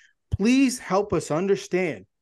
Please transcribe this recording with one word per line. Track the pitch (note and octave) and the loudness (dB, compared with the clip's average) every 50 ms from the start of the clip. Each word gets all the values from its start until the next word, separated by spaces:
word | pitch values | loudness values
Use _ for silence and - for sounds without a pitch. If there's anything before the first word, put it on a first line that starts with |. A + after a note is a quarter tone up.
| _ _ _ _ _ - | _ _ _ _ _ -6
Please | - - F#3+ A#3 B3+ C4 C#4 B3+ - - | -4 0 2 2 4 4 2 2 0 -2
help | - - F#3+ G3 G3+ G#3 F#3 | -4 0 0 0 0 2 0
us | E3 D3+ - | -2 -2 0
understand, | D3 D#3+ F#3+ G3 G3 F#3+ - - - F3+ F#3 E3 B2+ G2+ F#2+ _ _ _ | -2 0 2 2 0 0 0 -4 -2 -2 0 0 -4 -6 -10 _ _ _